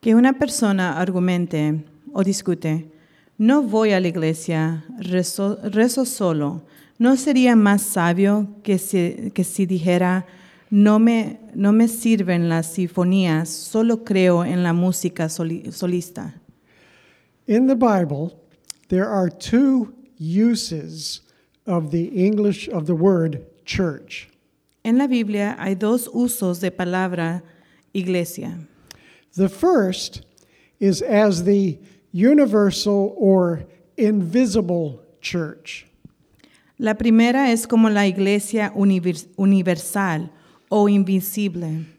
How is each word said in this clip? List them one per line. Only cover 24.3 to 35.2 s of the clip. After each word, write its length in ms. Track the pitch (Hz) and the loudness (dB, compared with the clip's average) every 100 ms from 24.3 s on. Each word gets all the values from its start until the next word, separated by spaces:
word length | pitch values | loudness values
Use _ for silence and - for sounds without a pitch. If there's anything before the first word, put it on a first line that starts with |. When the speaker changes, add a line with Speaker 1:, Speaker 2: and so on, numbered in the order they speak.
| _ _ _ _ _ | _ _ _ _ _
Speaker 1:
En 120 | 226 240 | 0 0
la 80 | 277 | 2
Biblia 480 | 247 208 208 202 - | 0 -2 -2 -4 -4
hay 160 | 196 | -6
dos 340 | 190 208 240 240 | -2 0 -2 -2
usos 480 | 233 247 - 190 175 | -4 -4 -2 -4 -2
de 100 | 180 | -6
palabra 720 | 180 180 185 185 180 165 175 - _ _ _ _ | -4 -4 -2 -4 -4 -4 -6 -10 _ _ _ _
iglesia. 640 | 196 180 180 170 - - 175 156 _ _ - _ _ _ | -8 -4 -4 -4 -8 -12 -12 -16 _ _ -20 _ _ _
Speaker 2:
The 140 | 175 190 | -2 -2
first 720 | - 349 330 185 185 - - - _ _ _ _ _ | 0 2 2 0 -4 -10 -14 -20 _ _ _ _ _
is 220 | 196 175 | 0 0
as 420 | 466 208 214 170 | 0 2 4 2
the 340 | 175 202 190 147 - _ _ | 2 2 0 -4 -14 _ _
universal 1000 | 175 226 294 269 208 202 - 208 202 196 - | 0 4 6 4 4 2 2 0 0 0 2
or 480 | 202 190 180 165 - _ _ - | 4 4 2 -2 -8 _ _ -2
invisible 1040 | 214 214 170 214 254 208 180 175 156 123 _ _ | 0 2 0 0 2 0 0 -2 -4 -8 _ _